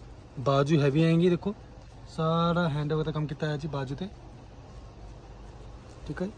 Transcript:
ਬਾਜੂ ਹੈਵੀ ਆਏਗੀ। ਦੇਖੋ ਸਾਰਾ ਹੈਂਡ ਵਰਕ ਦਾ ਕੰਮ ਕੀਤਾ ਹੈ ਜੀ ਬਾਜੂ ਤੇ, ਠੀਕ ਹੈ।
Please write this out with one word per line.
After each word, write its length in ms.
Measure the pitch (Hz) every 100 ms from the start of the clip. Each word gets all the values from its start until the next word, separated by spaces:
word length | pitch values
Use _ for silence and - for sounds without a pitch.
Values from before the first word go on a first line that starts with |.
| - - - -
ਬਾਜੂ 400 | 127 139 143 160
ਹੈਵੀ 220 | 143 151
ਆਏਗੀ। 260 | 165 165 180
ਦੇਖੋ 240 | 175 196 - - - - - - -
ਸਾਰਾ 520 | 160 165 170 175 170
ਹੈਂਡ 240 | 147 147
ਵਰਕ 120 | 156 156
ਦਾ 60 |
ਕੰਮ 140 | 156 147
ਕੀਤਾ 220 | 156 151
ਹੈ 80 | 143
ਜੀ 100 | 151
ਬਾਜੂ 280 | 139 131 139
ਤੇ, 120 | 190 - - - - - - - - - - - - - - - - - - - -
ਠੀਕ 140 | 151
ਹੈ। 60 | 190